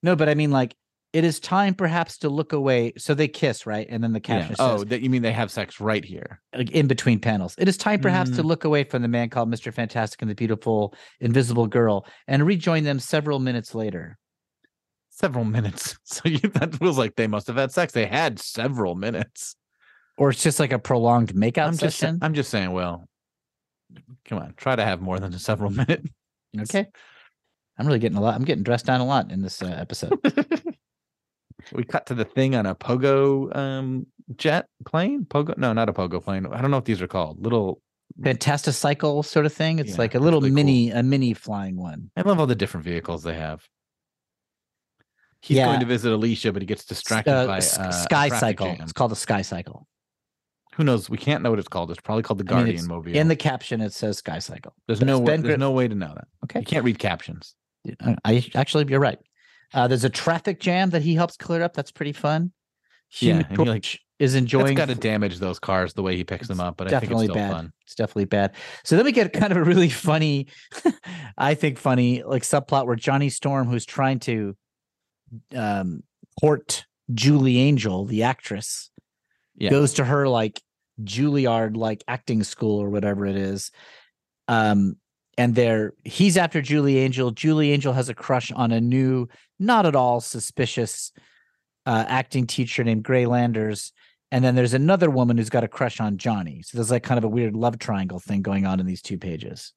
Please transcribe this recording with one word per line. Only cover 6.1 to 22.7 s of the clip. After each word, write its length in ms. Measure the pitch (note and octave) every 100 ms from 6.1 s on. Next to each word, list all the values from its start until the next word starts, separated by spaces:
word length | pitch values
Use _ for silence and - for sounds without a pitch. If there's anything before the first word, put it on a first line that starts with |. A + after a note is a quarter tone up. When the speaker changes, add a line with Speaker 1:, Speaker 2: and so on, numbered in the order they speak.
| F#2 - - _
Speaker 1:
like, 180 | B2 A#2+
in 160 | E3 D3
between 320 | B2+ - A2
panels. 340 | A#2 G#2+ F#2 -
"It 120 | F#3
is 80 | F#3
time 240 | - G#3
perhaps 300 | F#3 F3+ D3+
to 120 | B2
Speaker 2:
Mm. 40 | D#3+
Speaker 1:
look 180 | E3 D#3+
away 180 | D3
from 180 | C#3 C3
the 60 | A#2+
man 220 | A#2+ A#2
called 180 | B2 A#2
Mister 220 | A#2 -
Fantastic 500 | A2+ A2+ A#2+ A2 -
and 80 | A2+
the 60 | G#2
beautiful 580 | A2+ G#2+ - A2 G#2 - - _
invisible 460 | B2 A#2+ A#2+ A#2+ A2+
girl 380 | A#2+ A2+ G2+ - - -
and 180 | C#3 D3+
rejoin 380 | G3 E3+ D#3+
them 160 | D3+ C#3
several 400 | - D#3 D3 C#3+
minutes 340 | C3 A#2+ G#2+
later." 440 | A2+ A2 F2+ E2+ G#2 _ _ _ _ _ _ _ _ _
Speaker 2:
Several 360 | - F#3+ B2+ A2
minutes. 520 | A2+ G#2 - - -
<laughs> 20 |
So 240 | - - E3+
you, 120 | D#3
that 360 | G#3 - E3 D#3
feels 220 | F3+ C3+
like 180 | A2+ -
they 120 | A2
must 200 | G#2 G2+
have 80 | A#2+
had 160 | C3+
sex. 220 | - E3+
They 140 | B2 G#2+
had 320 | B2+ D#3+ G#2
several 560 | - - A#2+ B2+ G2 F2
minutes. 600 | G2+ A2 A2+ - - - _ _ _ _ _ -
Speaker 1:
Or 140 | C#3+
it's 120 | B2
just, 160 | - C#3
like, 140 | C#3+
a 60 | B2
prolonged 540 | - B2+ A#2 A#2+ A2
makeout 340 | F#2+ A2 A#2+ D3+
Speaker 2:
I'm 100 | E3
just 200 | - -
sa-, 100 | D#3
Speaker 1:
session. 120 | E3+
Speaker 2:
I'm 120 | D#3+
just 160 | D3 B2+
saying, 220 | A2 F#2